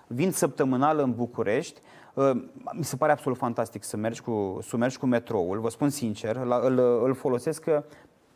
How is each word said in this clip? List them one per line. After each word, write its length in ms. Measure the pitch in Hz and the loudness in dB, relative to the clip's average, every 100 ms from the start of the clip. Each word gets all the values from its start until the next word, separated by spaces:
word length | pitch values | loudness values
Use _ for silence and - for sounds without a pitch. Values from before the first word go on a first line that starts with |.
| - | -8
vin 240 | 120 185 | -2 0
săptămânal 680 | - 165 - 135 127 147 156 | 2 0 0 0 2 2 2
în 140 | 131 | 0
București. 640 | 113 120 - 101 123 - - - - - - 139 123 - - - | 0 -4 -2 0 0 -2 -12 -20 -20 -8 0 2 2 -4 -12 -10
Mi 120 | 180 | -8
se 120 | 147 131 | -6 0
pare 160 | 151 | 2
absolut 260 | 147 139 120 | 2 0 -2
fantastic 460 | 123 117 110 - | -2 -2 -6 -8
să 120 | - 107 | -8 -4
mergi 260 | 110 117 | -4 -4
cu, 360 | - 110 98 98 | -4 -2 -2 -4
să 140 | 98 120 | -4 -2
mergi 220 | 123 131 | -2 0
cu 80 | 131 | 0
metroul, 520 | 117 117 110 87 104 | 0 0 0 0 -2
vă 120 | 113 | -4
spun 180 | - 143 | 0 -2
sincer, 480 | 135 117 104 107 120 | 0 -4 -4 -4 -2
la, 240 | 123 120 | 0 2
îl, 160 | 127 127 123 120 | 4 4 4 4
îl 100 | 127 | 2
folosesc 480 | 131 139 120 160 151 | 0 0 0 -2 -4
că 220 | - 147 - - - _ _ | 0 0 -2 -14 -20 _ _